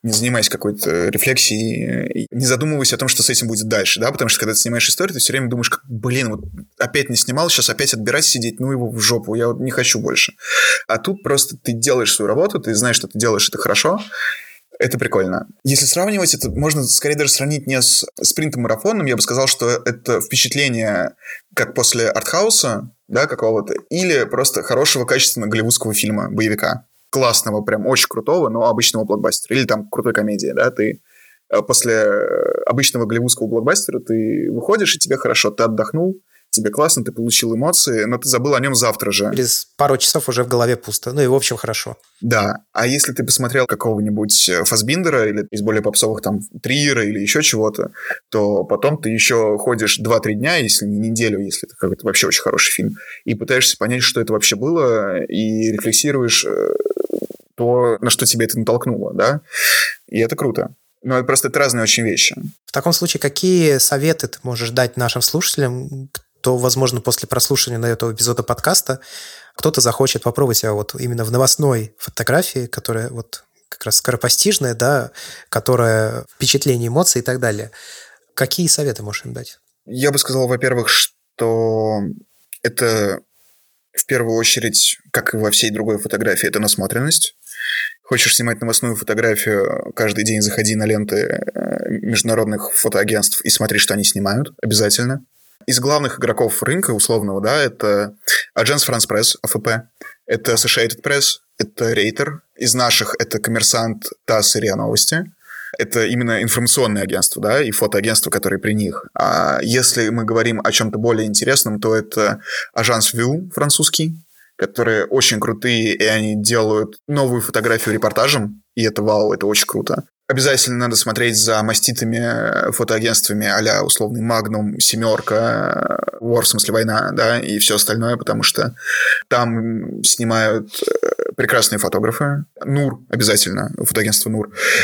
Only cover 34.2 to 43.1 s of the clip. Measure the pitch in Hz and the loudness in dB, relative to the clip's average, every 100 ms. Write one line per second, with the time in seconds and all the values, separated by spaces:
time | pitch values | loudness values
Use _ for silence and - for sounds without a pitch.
34.2 | 110 110 - 113 - 220 185 - - 135 | 0 0 -2 -2 0 2 2 0 0 0
35.2 | 117 117 - 104 113 110 110 156 180 190 | 0 2 0 2 0 2 -2 0 -2 -2
36.2 | _ _ _ - 107 107 156 131 113 - | _ _ _ -2 -2 2 2 2 -2 -4
37.2 | 117 110 117 113 147 175 - 113 107 123 | 0 0 0 0 2 2 2 0 0 -2
38.2 | 135 123 131 135 139 123 120 107 - 101 | 0 0 2 2 2 2 0 0 -2 0
39.2 | 104 131 120 - - - 143 131 - 160 | 0 0 0 0 -4 0 2 4 2 0
40.2 | - 120 120 123 120 120 - 107 - 135 | 0 -2 2 2 2 0 -2 -6 -4 0
41.2 | 131 135 - 117 - 110 - - _ _ | 4 4 2 -4 -4 -6 -6 -12 _ _
42.2 | 117 117 98 - _ - 120 143 - | 0 2 2 -4 _ -2 0 0 0